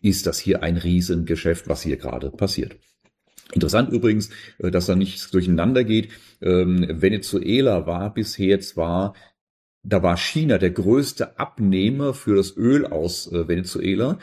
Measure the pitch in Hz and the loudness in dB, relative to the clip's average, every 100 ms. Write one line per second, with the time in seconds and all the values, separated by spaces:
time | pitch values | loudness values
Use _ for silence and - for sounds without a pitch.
0 | 104 95 87 - - 95 82 85 87 90 | 0 0 -2 -4 -2 0 0 -2 2 0
1 | 87 87 80 80 82 85 - 73 80 67 | 2 -2 -2 -2 0 -2 -4 -6 -4 -6
2 | 64 62 67 - 98 - - - _ _ | -6 -8 -10 -4 -4 -2 -8 -12 _ _
3 | _ _ _ - _ - 76 101 135 117 | _ _ _ -20 _ -2 2 0 0 0
4 | 117 107 107 - - _ 92 90 90 92 | 2 0 -4 -12 -20 _ -2 0 2 0
5 | 95 - - 92 90 85 92 127 113 110 | 0 -4 -2 0 2 2 2 2 2 0
6 | 110 - - _ 92 92 90 90 87 82 | -2 -14 -20 _ 0 2 4 2 0 2
7 | 95 107 - 98 - 120 131 92 80 87 | 2 0 -2 -4 0 2 2 2 -2 -4
8 | 101 107 104 - 98 98 95 - 82 87 | -4 -6 -6 -2 2 2 0 -4 -2 -2
9 | 101 - - _ _ _ _ _ 92 98 | -2 -6 -20 _ _ _ _ _ -2 2
10 | 87 87 - 156 156 98 90 - 95 131 | 2 0 -2 0 2 2 2 0 2 2
11 | 139 - - - - - 101 92 101 135 | 2 -6 -10 -8 -10 0 2 4 2 0
12 | 143 131 - 98 92 - 117 143 - 78 | -4 -4 2 2 2 0 2 4 2 -2
13 | 87 - - 85 82 87 90 - 92 98 | -4 -4 -4 -4 0 -2 -2 -4 -2 0
14 | 127 190 | 0 -2